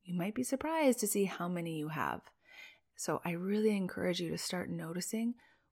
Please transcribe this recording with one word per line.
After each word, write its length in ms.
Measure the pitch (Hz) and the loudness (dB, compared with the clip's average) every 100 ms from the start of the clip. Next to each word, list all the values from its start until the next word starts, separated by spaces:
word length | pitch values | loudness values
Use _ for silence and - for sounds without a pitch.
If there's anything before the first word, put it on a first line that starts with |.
You 120 | 180 | -6
might 200 | 175 185 | -2 -2
be 80 | 220 | -2
surprised 560 | 254 269 302 320 285 240 | 0 0 0 4 6 6
to 60 | 208 | 4
see 200 | 208 196 | 2 2
how 220 | - 175 | 0 -2
many 300 | 175 170 156 | -2 -2 -2
you 120 | 151 | -2
have. 320 | 156 76 - - - - - - - _ - | -2 -2 -2 -8 -20 -20 -20 -20 -20 _ -8
So 240 | - 151 | -4 -2
I 60 | 175 | -2
really 460 | 170 190 208 220 202 | -4 0 2 4 4
encourage 440 | 180 - 180 180 | 0 0 0 0
you 100 | 165 | -2
to 80 | 170 | -4
start 320 | - 180 - | -4 -4 -4
noticing 640 | 170 165 175 - 220 233 240 - _ _ | -6 -4 -6 -4 -2 -2 -4 -10 _ _